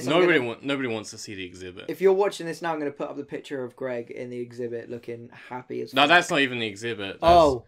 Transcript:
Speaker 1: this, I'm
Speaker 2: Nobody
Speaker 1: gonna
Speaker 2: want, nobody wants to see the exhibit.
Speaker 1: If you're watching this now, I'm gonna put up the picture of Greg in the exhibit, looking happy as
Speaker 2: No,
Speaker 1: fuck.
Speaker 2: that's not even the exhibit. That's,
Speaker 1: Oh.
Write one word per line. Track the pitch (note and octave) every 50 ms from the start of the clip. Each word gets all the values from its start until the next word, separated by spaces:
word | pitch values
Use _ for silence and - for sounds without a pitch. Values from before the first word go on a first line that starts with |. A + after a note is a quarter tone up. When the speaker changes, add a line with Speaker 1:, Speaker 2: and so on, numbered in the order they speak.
Speaker 1:
this, | B2+
I'm | C3 D3+ F3
Speaker 2:
Nobody | F3+ F3+ D#3+ C#3
Speaker 1:
gonna | A#2+ A#2
Speaker 2:
want, | A2+ - B2+
nobody | C#3 C#3+ C3+ C3 A#2+
wants | A2+ A2 G2+ -
to | A2 A2
see | - A#2 G#2
the | F#2+ F#2
exhibit. | F2 F2+ F2+ F#2 F#2 F2+ - - -
Speaker 1:
If | D3+ E3
you're | F#3 F#3+ F#3+
watching | F#3+ G#3 G3 - - E3
this | E3 E3 -
now, | E3+ E3
I'm | D#3+ D3+
gonna | D3 C#3+
put | C#3+ - D3+ C#3+
up | C#3 C#3+
the | C3
picture | - D#3 C3+ - - D3 C3
of | B2 A#2+ -
Greg | - C#3 B2+ B2 A#2+ A#2 A#2+
in | - - B2+ B2
the | B2 A#2+
exhibit, | A#2+ A#2+ A#2 A#2+ B2 A#2 A#2+ A#2 A2+ A2+
looking | A#2+ A#2 - A#2+ A#2 A#2 A#2 A#2+ B2 - - -
happy | B2 B2+ - - B2 B2
as | B2 -
Speaker 2:
No, | C3 C3+ D3
Speaker 1:
fuck. | D3
Speaker 2:
that's | E3+ F3 E3+ -
not | F3 C#3+
even | C#3 B2 B2+ A#2+
the | A2+
exhibit. | G#2+ G2 G2 A2+ A#2 A2+ G#2 G2 G2 - -
That's, | E3 E3 F3
Speaker 1:
Oh. | E3+ D#3+ C#3+ C3 A#2 -